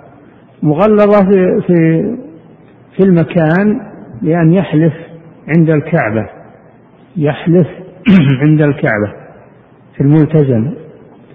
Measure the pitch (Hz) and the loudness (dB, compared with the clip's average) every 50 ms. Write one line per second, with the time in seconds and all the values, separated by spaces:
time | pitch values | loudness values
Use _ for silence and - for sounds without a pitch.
0 | - - - - - - - - - _ _ - - 151 147 160 202 220 214 208 | -20 -20 -20 -20 -20 -20 -20 -20 -20 _ _ -6 -2 -2 0 2 2 2 4 2
1 | 208 202 208 208 190 190 202 185 185 180 - 208 - - 175 170 160 160 165 160 | 4 2 4 2 2 2 2 2 2 0 -2 -2 0 0 0 2 2 2 0 -2
2 | - - 240 247 - - - - - - - _ - - - _ - _ - - | -4 -6 -8 -10 -14 -18 -20 -20 -20 -20 -20 _ -20 -20 -20 _ -20 _ -2 0
3 | 190 196 175 165 151 - - 175 160 151 165 185 202 214 208 - - - - - | 2 2 4 2 0 0 0 -2 0 0 0 0 0 0 -2 -4 -8 -14 -20 -20
4 | - - - - - 151 165 175 165 160 175 196 165 - 160 151 165 160 - - | -20 -20 -12 -6 -4 -2 0 2 2 2 2 2 0 0 0 0 0 0 -2 -4
5 | - - - - - - - - - - 151 170 160 156 156 143 143 - 170 156 | -16 -20 -20 -20 -20 -20 -20 -18 -8 -2 0 0 2 2 0 -2 -2 -2 -2 -2
6 | 120 107 107 113 107 - - - - - - - - - _ - - _ - _ | -2 -2 -4 -4 -6 -6 -12 -20 -20 -20 -20 -20 -20 -20 _ -20 -20 _ -20 _
7 | - _ - 175 143 147 147 - - 165 165 185 - - - - - - - - | -20 _ -8 -4 -4 -4 -4 -4 -2 0 2 2 0 0 -4 -16 -20 -20 -18 -6
8 | - - 190 185 139 139 135 123 147 156 156 151 151 143 135 - - 120 110 104 | 0 2 4 4 4 2 0 0 2 2 2 2 2 0 -2 -2 -4 -4 -2 -4
9 | 104 101 - - - - - - - - _ _ _ _ _ _ _ _ _ - | -4 -6 -8 -14 -20 -20 -20 -20 -20 -20 _ _ _ _ _ _ _ _ _ -2
10 | 135 143 151 160 147 156 160 156 143 131 123 110 113 156 240 - - - - - | 0 2 4 2 2 2 2 0 0 2 0 -2 -2 -4 -8 -12 -16 -20 -20 -20
11 | - - - - - - | -20 -20 -20 -20 -20 -20